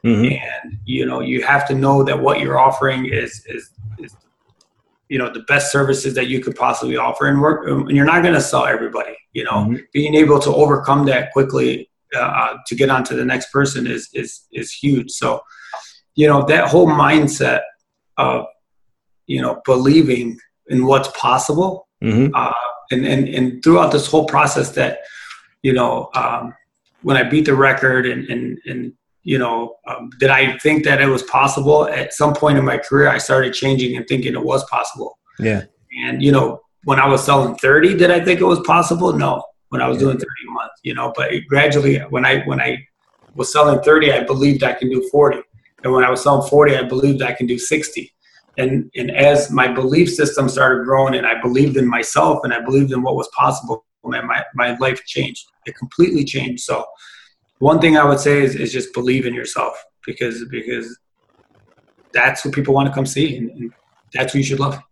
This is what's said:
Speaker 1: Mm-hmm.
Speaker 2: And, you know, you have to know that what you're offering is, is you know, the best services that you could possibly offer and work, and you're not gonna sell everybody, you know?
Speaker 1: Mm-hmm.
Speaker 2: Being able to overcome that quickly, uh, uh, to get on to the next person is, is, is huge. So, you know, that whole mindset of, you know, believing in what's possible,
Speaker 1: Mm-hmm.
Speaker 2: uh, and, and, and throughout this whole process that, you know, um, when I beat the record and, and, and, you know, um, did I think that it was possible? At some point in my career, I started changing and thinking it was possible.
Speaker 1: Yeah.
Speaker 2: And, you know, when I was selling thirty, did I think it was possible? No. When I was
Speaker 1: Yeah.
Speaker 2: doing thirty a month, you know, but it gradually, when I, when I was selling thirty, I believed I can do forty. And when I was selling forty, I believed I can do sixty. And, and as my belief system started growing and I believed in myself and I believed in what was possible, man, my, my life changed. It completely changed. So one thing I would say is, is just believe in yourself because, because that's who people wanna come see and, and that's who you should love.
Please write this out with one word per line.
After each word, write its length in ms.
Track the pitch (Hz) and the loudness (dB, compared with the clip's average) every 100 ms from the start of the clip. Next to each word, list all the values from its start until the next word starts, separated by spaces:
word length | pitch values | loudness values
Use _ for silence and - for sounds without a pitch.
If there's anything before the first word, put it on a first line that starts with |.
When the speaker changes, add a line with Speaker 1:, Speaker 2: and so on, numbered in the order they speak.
Speaker 1:
Mm-hmm. 300 | 117 107 123 | 0 2 2
Speaker 2:
And, 460 | 143 - - - 104 - | -2 -8 -14 -14 -14 -8
you 200 | 131 127 | -6 -4
know, 140 | 127 | -6
you 240 | 127 127 | -6 -4
have 240 | - 143 - | 0 0 0
to 80 | 135 | 0
know 260 | 135 139 | 2 2
that 160 | 135 131 | 2 0
what 200 | 135 - | 0 0
you're 180 | 139 131 | -2 2
offering 480 | 135 131 135 131 127 | 2 2 -2 -2 -4
is, 380 | 113 117 - - | -6 -6 -12 -16
is 240 | 117 - - - - 196 _ _ _ _ _ _ _ _ _ _ | -18 -18 -18 -16 -16 -18 _ _ _ _ _ _ _ _ _ _
you 80 | 135 | -4
know, 140 | 123 | -4
the 100 | 117 | -8
best 300 | 110 143 143 | -2 0 2
services 420 | 143 135 135 135 127 | 0 2 0 -2 -4
that 120 | 123 | -2
you 120 | 131 | -4
could 140 | 127 - | -4 -2
possibly 420 | 123 120 127 127 | -2 -2 -4 -4
offer 300 | 123 - 143 | -4 -2 0
and 140 | 143 | 2
work, 260 | 151 156 - | 2 0 -2
and 240 | 139 135 | -4 2
you're 140 | 139 143 | 2 4
not 180 | 170 | 4
gonna 180 | 175 156 | 4 2
sell 240 | 135 - 127 | 2 0 0
everybody, 500 | - 113 - - - _ | -2 -4 -6 -10 -12 _
you 100 | - | -10
know? 80 | 120 | -4
Speaker 1:
Mm-hmm. 240 | 104 104 127 - | -2 -2 -4 -4
Speaker 2:
Being 220 | 143 151 151 | -4 2 4
able 240 | 151 143 | 6 6
to 140 | 147 | 4
overcome 520 | 143 147 139 135 143 139 | 2 4 2 2 2 2
that 260 | 127 123 | 0 0
quickly, 580 | - 135 131 127 123 - _ _ 127 | 0 0 0 -2 -4 -10 _ _ -6
uh, 40 | |
uh, 380 | 123 - 120 - - | -4 -2 -4 -6 -10
to 80 | 120 | -2
get 140 | 135 | 2
on 140 | 131 123 | 2 -2
to 100 | 127 | -4
the 100 | 127 | -4
next 260 | 127 - | -4 -2
person 360 | 139 139 131 123 | 0 0 -2 -6
is, 220 | 120 - | -8 -10
is, 340 | - 117 - _ | -12 -12 -16 _
is 200 | - 113 | -12 -12
huge. 400 | - 143 131 113 | -4 0 0 -2
So, 300 | - 135 - - - - - - - _ - | -6 -4 -4 -8 -20 -18 -18 -18 -20 _ 2
you 120 | 151 | 4
know, 180 | 143 131 | 4 2
that 240 | 160 151 | 2 4
whole 180 | 160 170 | 4 4
mindset 760 | 151 143 156 143 - 131 123 - _ _ _ _ - | 4 4 4 2 0 -2 -2 -6 _ _ _ _ -4
of, 280 | 127 123 - _ _ _ _ _ _ _ - | -2 -2 -8 _ _ _ _ _ _ _ -8
you 140 | 135 | -4
know, 200 | 127 - - | -4 -6 0
believing 720 | 127 131 156 131 123 120 117 _ _ _ | 2 6 4 4 0 -4 -12 _ _ _
in 180 | 131 127 | 0 2
what's 240 | 135 135 - | 2 0 -4
possible, 640 | 127 127 - 151 185 190 - _ | 0 0 0 0 -2 -4 -16 _
Speaker 1:
Mm-hmm. 320 | 113 107 139 143 | -2 2 2 0
Speaker 2:
uh, 160 | 123 120 123 - - | -4 -4 -8 -12 -6
and, 140 | 127 135 | -4 -2
and, 220 | 135 135 | -2 -2
and 340 | 135 127 123 | -2 -4 0
throughout 280 | 160 175 165 | 2 4 4
this 140 | 147 - | 0 0
whole 200 | 160 151 | 0 0
process 460 | 151 151 - - | 0 0 0 -4
that, 280 | - - - - - - - _ _ | -2 -4 -4 -16 -20 -20 -20 _ _
you 100 | 135 | 0
know, 360 | 123 120 120 - | 0 0 -2 -4
um, 400 | 127 123 120 120 - _ _ _ _ | -4 -4 -4 -8 -16 _ _ _ _
when 140 | - 135 | 0 0
I 80 | |
beat 220 | 123 151 151 | 2 0 2
the 100 | 135 | 4
record 500 | 135 127 131 127 127 | 4 4 2 0 0
and, 240 | 123 135 | -4 -6
and, 300 | 120 123 123 - | -8 -8 -10 -12
and, 280 | 127 - - _ _ | -10 -12 -14 _ _
you 160 | 175 135 | -6 -4
know, 380 | 120 117 117 - - | -2 -4 -6 -12 -14
um, 220 | 123 120 - | -14 -14 0
did 100 | 135 | 2
I 280 | 135 135 117 | 4 2 0
think 260 | 156 151 | 0 2
that 180 | 151 135 | 2 2
it 60 | 139 | 2
was 160 | 127 | 0
possible? 640 | - 127 139 143 139 151 151 | 0 0 2 0 2 4 2
At 260 | 143 127 | -4 -8
some 200 | - 151 143 | -2 0 2
point 220 | 151 139 | 2 2
in 60 | 131 | 2
my 120 | 127 | -2
career, 300 | - 139 143 | 0 2 4
I 100 | 123 | 2
started 360 | - 131 127 | 0 0 0
changing 420 | - 135 131 123 123 | -2 -2 0 -2 -4
and 100 | 117 | -4
thinking 260 | 135 123 | -4 -2
it 100 | 123 | -4
was 200 | - 135 - | -2 -2 -2
possible. 520 | 123 - 135 - - _ - | -4 -4 -8 -14 -14 _ -4
Speaker 1:
Yeah. 240 | 110 104 - _ _ 127 | -2 -2 -6 _ _ -12
Speaker 2:
And, 180 | 123 127 | -8 0
you 120 | 139 | 4
know, 280 | 139 131 - _ _ | 4 2 -6 _ _
when 160 | - 135 | -2 2
I 80 | 139 | 4
was 160 | 131 | 2
selling 320 | - 139 123 - | 4 2 2 0
thirty, 400 | 135 147 170 190 | 2 4 4 4
did 160 | 175 | 4
I 120 | 175 | 4
think 180 | 175 175 | 2 2
it 40 | 180 | 2
was 140 | 175 | 2
possible? 540 | - 165 170 170 180 | 2 2 2 0 0
No. 280 | 151 143 - - _ _ | 0 -2 -4 -8 _ _
When 120 | 127 | -4
I 60 | 127 | -2
was 80 | 127 | 0
Speaker 1:
Yeah. 120 | 139 | 0
Speaker 2:
doing 100 | 123 | 0
thirty 260 | - - - | -8 -14 -12
a 40 | |
month, 220 | 123 - - | -12 -12 -12
you 100 | - | -10
know, 200 | - 127 - | -8 -8 -6
but 180 | 135 | -4
it 140 | - - | -6 -2
gradually, 500 | 139 151 143 139 139 - | 0 2 2 2 0 -2
when 160 | 131 131 | -2 0
I, 160 | 135 | 0
when 180 | 139 135 | -2 -4
I 260 | 127 127 - _ _ _ _ - | -4 -6 -12 _ _ _ _ -8
was 160 | - | -2
selling 300 | 156 147 135 | 2 4 4
thirty, 300 | 151 156 147 | 4 4 4
I 120 | 120 | 2
believed 400 | 117 131 143 135 | 0 2 2 2
I 100 | 131 | 0
can 160 | - 127 | -2 -2
do 180 | 127 127 | -2 0
forty. 280 | 147 143 - - _ _ _ | 4 4 2 -10 _ _ _
And 100 | 127 | 0
when 100 | 131 | 2
I 60 | 127 | 2
was 120 | 123 | 2
selling 260 | 143 139 - | 2 2 4
forty, 260 | 143 147 131 | 6 6 4
I 80 | |
believed 400 | 127 131 139 135 | -2 0 0 0
I 80 | 123 | -2
can 140 | 123 123 | -4 -4
do 100 | 123 | -4
sixty. 540 | - 156 151 - - _ _ _ _ - | -2 -4 -4 -12 -14 _ _ _ _ -4
And, 320 | 131 135 - 127 | -2 -2 -4 -8
and 160 | 120 | -6
as 400 | 131 143 143 - | 2 4 4 2
my 160 | 120 127 | 0 0
belief 420 | 120 131 156 175 | 0 0 2 2
system 380 | - 143 143 131 | 2 -2 0 -2
started 380 | 135 131 123 120 | 2 2 2 2
growing 300 | 135 135 127 | 2 2 0
and 120 | 113 | -2
I 140 | 117 | -2
believed 340 | 127 127 143 131 | -2 2 2 2
in 100 | 123 | 0
myself 540 | 117 113 151 160 147 127 | 0 -2 0 2 0 -2
and 80 | |
I 80 | 120 | -6
believed 320 | 120 135 135 | 0 2 2
in 80 | 127 | 0
what 160 | 127 110 | -2 -4
was 100 | - - | -6 0
possible, 480 | 127 - 117 113 _ _ 123 | 0 -2 -8 -12 _ _ -10
man, 200 | 123 120 | -10 -6
my, 200 | 127 - | -6 -6
my 240 | 123 123 120 | -4 -4 -2
life 260 | 131 127 - | -4 -4 -8
changed. 400 | - 135 - - _ - | -6 -6 -8 -20 _ -18
It 100 | - | -14
completely 480 | 123 - 180 170 | -14 0 2 2
changed. 400 | 139 135 131 - | -2 -4 -6 -8
So 220 | - - - - - - _ _ _ _ | -6 -6 -8 -18 -20 -20 _ _ _ _
one 200 | 143 160 | 2 4
thing 160 | 165 156 | 4 6
I 80 | 143 | 4
would 160 | 139 | 2
say 200 | 147 143 | 2 2
is, 140 | 135 117 | 2 -2
is 160 | 117 | -6
just 220 | 127 123 | -6 -6
believe 320 | - 123 131 123 | -4 -2 0 -2
in 80 | |
yourself 500 | 120 117 127 117 - - _ - | -6 -8 -6 -6 -8 -20 _ -16
because, 400 | 113 123 117 117 | -8 -8 -8 -12
because 480 | 120 110 120 113 120 _ _ _ _ _ _ _ _ _ _ _ | -12 -8 -10 -10 -18 _ _ _ _ _ _ _ _ _ _ _
that's 300 | 123 127 131 | 0 0 0
who 60 | 151 | -6
people 240 | 139 139 | -4 0
wanna 200 | 135 139 | 2 0
come 120 | 135 131 | -2 -4
see 300 | 135 156 123 | -2 -4 -4
and, 140 | 117 | -10
and 240 | - 117 _ _ _ _ | -10 -16 _ _ _ _
that's 180 | - 131 | -6 -2
who 80 | 143 | -2
you 60 | 135 | -2
should 160 | 135 | -2
love. 200 | 139 - _ | -4 -6 _